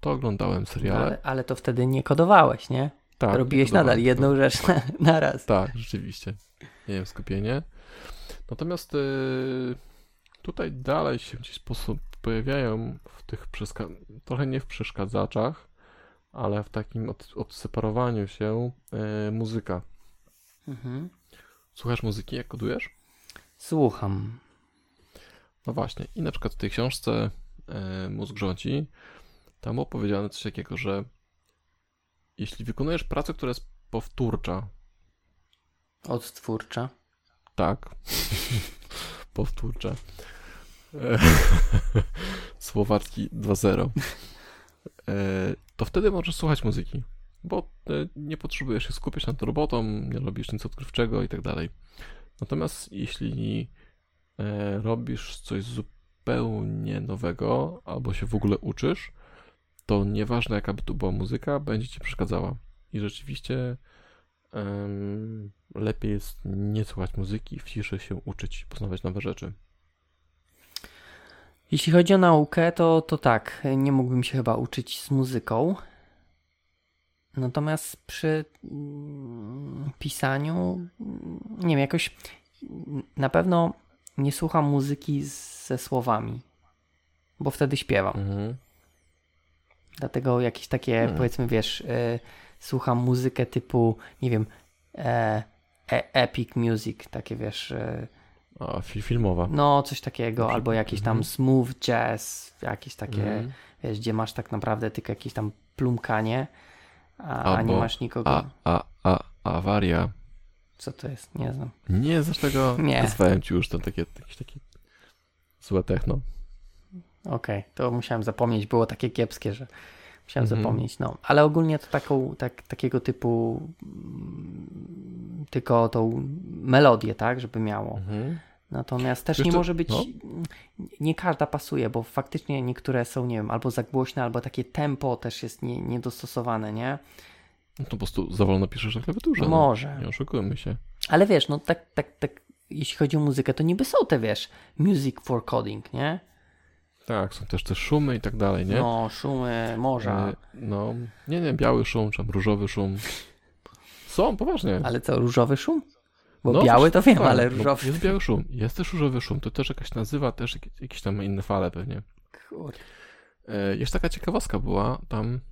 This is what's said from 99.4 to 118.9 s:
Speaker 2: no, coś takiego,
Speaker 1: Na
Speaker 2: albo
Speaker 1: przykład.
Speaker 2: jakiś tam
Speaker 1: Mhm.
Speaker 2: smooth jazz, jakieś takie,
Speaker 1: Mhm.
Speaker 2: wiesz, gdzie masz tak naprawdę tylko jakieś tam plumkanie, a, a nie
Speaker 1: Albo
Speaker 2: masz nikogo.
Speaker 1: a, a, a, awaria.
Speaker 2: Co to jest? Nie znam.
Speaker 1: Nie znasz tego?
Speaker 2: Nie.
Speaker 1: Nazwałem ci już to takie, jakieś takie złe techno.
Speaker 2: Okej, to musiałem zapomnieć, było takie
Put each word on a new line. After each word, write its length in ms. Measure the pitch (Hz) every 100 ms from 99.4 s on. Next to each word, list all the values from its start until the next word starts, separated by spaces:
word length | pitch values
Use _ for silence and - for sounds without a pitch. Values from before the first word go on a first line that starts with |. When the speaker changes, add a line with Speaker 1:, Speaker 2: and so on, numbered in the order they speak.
| 87
Speaker 2:
no, 320 | 147 147 143
coś 180 | 139 135
takiego, 420 | - - 117 113 113
Speaker 1:
Na 60 |
Speaker 2:
albo 180 | 117 120
Speaker 1:
przykład. 60 | 113
Speaker 2:
jakiś 240 | 107 104
tam 100 | 107 113
Speaker 1:
Mhm. 80 |
Speaker 2:
smooth 440 | 107 - 131 131 123 131
jazz, 760 | - 117 117 110 - - - _
jakieś 320 | - 104 -
takie, 280 | - 104 104
Speaker 1:
Mhm. 300 | 104 107 120 135 - _
Speaker 2:
wiesz, 160 | 117 107
gdzie 140 | 117
masz 200 | 110 110
tak 200 | - 110
naprawdę 380 | 107 104 110 110
tylko 220 | 110 -
jakieś 200 | - 110
tam 200 | - 107 - _ -
plumkanie, 680 | 127 120 - 110 110 123 139 - - - - _ _ _
a, 240 | 160 127
a 80 | -
nie 80 | -
Speaker 1:
Albo 200 | 113 95
Speaker 2:
masz 200 | 139 -
nikogo. 300 | 117 123 113
Speaker 1:
a, 140 | - - -
a, 200 | - 87 - -
a, 220 | 90 92 - -
awaria. 640 | - 85 92 104 95 85 87 - - - - _ _ _
Speaker 2:
Co 140 | -
to 160 | - -
jest? 260 | 127 -
Nie 180 | - 123
znam. 180 | 131 123 - -
Speaker 1:
Nie 340 | 92 139 165
znasz 160 | 151 151
tego? 380 | 143 135 131 123
Speaker 2:
Nie. 240 | 147 127
Speaker 1:
Nazwałem 400 | 113 104 92 95
ci 120 | -
już 140 | 87 -
to 100 | 85
takie, 280 | - - 82 -
jakieś 160 | - -
takie 240 | - - _ - _ _ - _ _ _ _ _
złe 220 | - 98
techno. 380 | - - - 139 - - - - - - _ 185 - _ 185
Speaker 2:
Okej, 340 | 127 - 101 -
to 160 | - 123
musiałem 320 | 120 - 117
zapomnieć, 440 | 107 107 120 110 104
było 200 | 120
takie 240 | 113